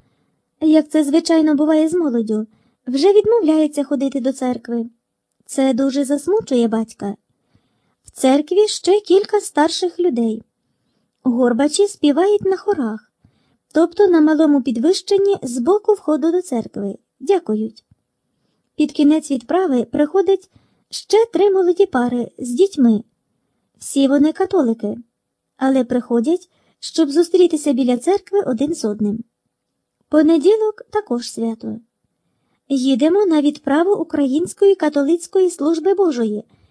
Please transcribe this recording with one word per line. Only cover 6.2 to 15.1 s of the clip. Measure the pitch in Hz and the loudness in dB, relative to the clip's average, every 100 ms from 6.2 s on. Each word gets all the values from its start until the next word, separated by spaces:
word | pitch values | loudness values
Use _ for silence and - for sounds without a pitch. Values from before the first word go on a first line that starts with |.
| 320 415 - 247 233 | 0 -2 0 0 0
батька. | 220 226 - 202 - _ _ _ _ _ _ _ _ | -2 -6 -8 -10 -10 _ _ _ _ _ _ _ _
В | _ | _
церкві | - 262 277 294 359 427 | -2 2 2 0 0 0
ще | - - 415 | 0 0 0
кілька | - 370 427 415 | 2 0 2 -4
старших | - - 311 - 349 349 | -2 -2 -2 -2 -6 -2
людей. | 349 240 226 220 - _ _ _ _ _ _ _ | -2 0 -4 -6 -12 _ _ _ _ _ _ _
Горбачі | 262 233 247 233 294 - - | -2 0 0 2 0 0 -2
співають | - 294 277 392 415 381 | 0 0 2 2 0 0
на | 381 | -4
хорах, | - 381 226 220 _ _ _ _ _ _ _ | -2 -4 -4 -6 _ _ _ _ _ _ _
тобто | 311 330 349 403 | 0 0 2 4
на | 330 | 4
малому | 311 302 311 285 | 4 4 2 2
підвищенні | 247 226 294 392 - | 0 -2 0 0 0